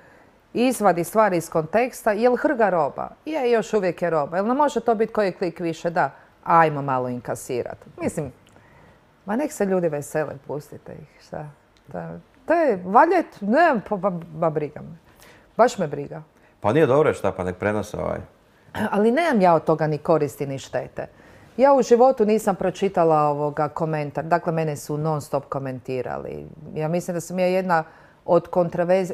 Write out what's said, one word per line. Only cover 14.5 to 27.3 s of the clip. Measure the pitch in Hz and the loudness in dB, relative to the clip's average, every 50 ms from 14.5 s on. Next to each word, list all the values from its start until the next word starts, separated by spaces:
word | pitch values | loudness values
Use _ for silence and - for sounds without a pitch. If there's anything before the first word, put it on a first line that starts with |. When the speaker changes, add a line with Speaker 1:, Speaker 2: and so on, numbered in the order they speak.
| 151 156 147 139 - - | -2 -2 -4 -6 -8 -12
Speaker 1:
me. | 139 143 170 - _ _ _ _ - - - - _ _ _ | -16 -16 -18 -20 _ _ _ _ -20 -20 -20 -20 _ _ _
Baš | - 233 247 - | 2 2 2 2
me | 202 170 | 0 -4
briga. | 143 143 143 143 - 151 160 156 - _ _ _ _ _ _ | -4 -4 -6 -8 -10 -12 -16 -18 -20 _ _ _ _ _ _
Speaker 2:
Pa | - 104 120 | -2 2 4
nije | 160 160 | 4 6
dobro, | 120 127 151 156 127 95 | 6 6 6 4 4 2
šta, | - - 98 | 0 -2 -2
pa | 90 - 90 | -2 -2 -4
nek | 92 90 | -4 -4
prenose, | - 95 104 107 104 95 - - 82 | -2 -2 -2 -2 -2 -4 -6 -6 -6
ovaj. | 82 82 82 85 - - _ _ _ _ _ _ _ _ - 202 214 - | -4 -4 -6 -6 -10 -14 _ _ _ _ _ _ _ _ -6 -6 -4 -2
Speaker 1:
Ali | 208 202 214 233 | 0 2 2 2
nemam | 240 311 349 330 254 208 | 2 2 2 2 2 4
ja | 185 175 165 | 6 6 6
od | 156 - | 4 4
toga | - 160 151 160 | 2 0 2 0
ni | 151 151 | -2 -2
koristi | 147 - - 160 151 147 131 - - 143 | -2 0 0 2 2 2 -2 -4 -6 -8
ni | 139 135 127 | -8 -8 -10
štete. | - - - 127 139 143 - - - - - - - - - - - - - | -10 -8 -8 -8 -8 -8 -10 -12 -12 -12 -14 -20 -20 -20 -20 -20 -20 -12 -2
Ja | - 254 277 277 | 2 4 6 6
u | 262 | 6
životu | 214 - 240 233 254 262 262 - 214 | 4 6 6 6 6 6 6 4 2
nisam | 208 220 208 - 208 185 | 2 2 2 2 0 -2
pročitala, | - - 185 160 - 190 196 - 180 165 160 156 151 | 0 -2 -4 -2 -2 -2 0 2 2 4 4 4 4
ovoga, | 151 147 143 143 147 147 143 156 151 143 | 4 2 0 0 -2 -2 -2 -2 -4 -4
komentar. | - - 165 156 156 151 147 143 - 147 151 | -2 -4 -4 -2 -2 -4 -4 -6 -6 -6 -2
Dakle, | 165 175 165 - 175 160 | 0 0 0 0 -2 -2
mene | 160 160 156 143 | -2 -2 -2 -4
su | - - - 151 | -6 -8 -6 -6
non | 147 151 160 156 147 | -4 -2 -2 -2 -4
stop | - - - 139 135 | -4 -4 -4 -4 -4
komentirali. | - - 135 135 131 131 127 - - 131 127 120 - 67 69 67 - - - 73 - - - 151 - - | -6 -8 -8 -6 -8 -8 -10 -8 -6 -6 -6 -6 -6 -8 -8 -8 -10 -12 -12 -12 -14 -18 -18 -18 -12 -8
Ja | 156 156 | -6 -4
mislim | 156 170 175 170 - 175 | -2 -2 -4 -4 -4 -6
da | 165 | -8
sam | 160 - | -8 -6